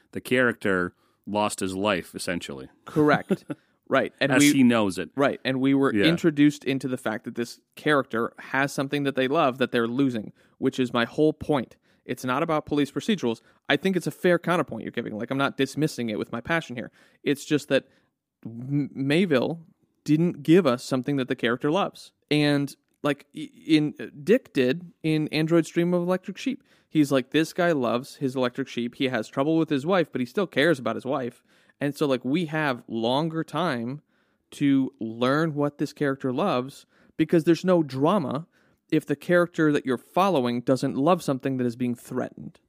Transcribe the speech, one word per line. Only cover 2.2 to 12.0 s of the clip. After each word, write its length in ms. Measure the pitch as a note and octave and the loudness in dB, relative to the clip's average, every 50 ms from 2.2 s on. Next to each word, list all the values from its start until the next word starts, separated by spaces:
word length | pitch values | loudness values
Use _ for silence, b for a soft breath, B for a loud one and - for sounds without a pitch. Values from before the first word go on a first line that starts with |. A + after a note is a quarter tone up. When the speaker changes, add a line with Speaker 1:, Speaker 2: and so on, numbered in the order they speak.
| - F#2+ F2 E2+ - - C#2+ C2 C2 - _ _ - | -6 -4 -4 -4 -6 -8 -12 -14 -14 -18 _ _ -16
Speaker 2:
Correct. 580 | - - D#3 D3+ D3 C#3 G2+ - - F#3+ - - - | -4 0 2 4 4 4 2 2 -2 -2 -2 -2 -12
Speaker 1:
<laughs> 60 | D3+ _ _ _ _ _ _ | -14 _ _ _ _ _ _
Speaker 2:
Right. 260 | - B2+ C3+ G#2 - _ - | 0 0 0 0 0 _ -2
And 120 | C3 C#3 | 0 2
Speaker 1:
As 80 | C#3 C#3+ | 4 6
Speaker 2:
we 120 | C#3+ D3 | 6 6
Speaker 1:
he 120 | D3 C#3 B2+ | 6 6 6
knows 340 | A#2+ A#2+ A2+ G#2 G2 F2 | 6 6 4 2 0 -2
it. 140 | F#2 E2+ D#2 - | -4 -8 -8 -2
Speaker 2:
Right. 240 | C3 C#3+ B2 F#2 - - | 0 0 0 0 -2 -4
And 160 | B2+ C3+ B2+ | -4 -2 0
we 140 | C3 C#3 C#3 | 2 2 2
were 180 | C3+ C#3 C3 A#2 | 4 2 2 4
Speaker 1:
Yeah. 120 | G2+ G2+ | 4 4
Speaker 2:
introduced 580 | D#3+ E3+ E3 - E3+ D3 C#3+ D3 D3 C#3+ - - | 4 2 4 2 0 4 6 4 4 4 2 -4
into 240 | - C3+ C3 - | -4 -4 -4 -4
the 100 | C3 B2+ | -6 -6
fact 260 | - - A2+ G#2+ G#2+ - | -4 -4 -6 -6 -6 -8
that 100 | B2 A2+ | -8 -6
this 240 | A#2 A#2 - - _ _ _ _ | -6 -6 -6 -8 _ _ _ _
character 580 | - - D3+ D3+ C#3 B2 - - A2+ A#2 - - - | -4 0 2 2 2 0 -2 -4 -4 -4 -4 -6 -14
has 340 | - - - C3+ C#3 C#3 - | -14 -6 -2 -2 -2 -2 -2
something 300 | D3+ C3+ C3+ D3+ C#3+ C#3+ | -6 -4 -4 -2 -2 -2
that 120 | C3+ C3 | -2 0
they 120 | C3+ C3 | 0 0
love 320 | B2+ C#3+ E3+ D#3 C3 A#2+ C3 | 0 2 2 0 0 0 0
that 120 | B2 - | -2 0
they're 160 | - B2 A#2 | 0 -2 0
losing, 460 | A#2 A#2+ C3+ C#3 C3 B2 A2 G2 - _ b b b b | 0 0 0 0 0 0 -4 -8 -10 _ b b b b
which 220 | b - C3+ - - | b -2 -2 0 0
is 120 | B2+ A#2+ | -4 -2
my 140 | - A#2+ A#2 | 0 -2 -2
whole 280 | - - - D3+ D#3 D3+ | -2 0 0 2 2 0
point. 440 | - - - D3+ C3 G#2+ - _ _ _ _ _ _ | -2 -4 -2 -2 -2 -2 -6 _ _ _ _ _ _